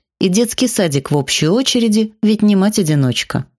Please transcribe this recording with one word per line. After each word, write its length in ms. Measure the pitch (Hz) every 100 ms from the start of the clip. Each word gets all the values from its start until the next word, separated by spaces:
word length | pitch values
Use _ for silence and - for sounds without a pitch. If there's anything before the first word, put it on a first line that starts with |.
| _ -
И 80 | 196
детский 400 | 190 240 - 254
садик 420 | - 175 139 -
в 60 | 147
общей 320 | 139 - 156
очереди, 640 | 220 269 247 226 214 220 -
ведь 200 | 214 214
не 120 | 208
мать-одиночка. 920 | 196 202 214 156 147 127 117 - 123 -